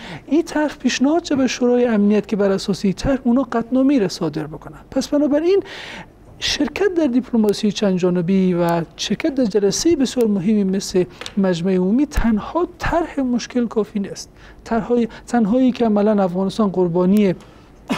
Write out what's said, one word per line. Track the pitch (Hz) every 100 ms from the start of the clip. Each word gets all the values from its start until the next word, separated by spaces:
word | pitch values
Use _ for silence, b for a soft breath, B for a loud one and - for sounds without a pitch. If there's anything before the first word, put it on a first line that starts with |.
| B 165 -
این | 285
طرح | 330 302 302 -
پیشنهاد | 247 - 262 339
چه | 339 277
به | 262
شورای | - 247 247 240
امنیت | 214 202 208 202
که | 202
بر | 202
اساس | 196 - 185 202
این |
طرح | 180 262 262
اونا | 240 240
قطعنامه‌ای | 269 233 233 254 269 285
را | 185
صادر | - 160 156 151
بکنن. | 151 - - -
پس | 269 262
بنابراین | 294 294 294 339 392 - B B B B - - -
شرکت | - - - - 403 339
در | 302
دیپلماسی | 240 - 233 208 196 214
چند | - 202 185
جانبی | 180 180 170 190 185
و | 175 175 170 160 -
شرکت | - 214 311 269
در | 240
جلسه | 208 196 - 330 330
بسیار | 262 254 226
مهمی | 202 170 214
مثل | 190 190 - 185 175 B B -
مجمع | 190 170 185 185
عمومی | 185 240 285
تنها | - 233 208 - 320 349 -
طرح | - 330 320 -
مشکل | 254 240 - 247 233
کافی | - 208 208
نیست. | 190 - - - B B
طرحهای، | - 226 175 240 226 B -
تنهایی | 240 202 254 262
که | - 233
عملاً | 208 208 208
افغانستان | 190 180 190 - 208
قربانی | 180 180 170 180 208 196 165 B B B - -